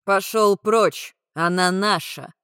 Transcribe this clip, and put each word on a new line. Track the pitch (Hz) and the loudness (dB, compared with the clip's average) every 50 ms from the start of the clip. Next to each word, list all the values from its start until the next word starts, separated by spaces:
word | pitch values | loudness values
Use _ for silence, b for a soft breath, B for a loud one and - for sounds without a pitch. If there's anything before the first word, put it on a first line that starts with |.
| _ | _
Пошёл | - 202 190 185 - - 220 214 208 202 - | 0 0 0 0 -2 0 2 4 4 2 2
прочь! | - 214 214 226 214 170 - - - - - _ _ _ _ | 0 0 2 2 2 2 0 -2 -10 -16 -18 _ _ _ _
Она | 151 170 175 180 185 185 180 | -4 -2 -2 0 2 0 0
наша! | 180 190 202 214 202 170 - - - - 131 - - _ | 0 0 0 0 0 -2 -2 -6 -12 -14 -16 -18 -20 _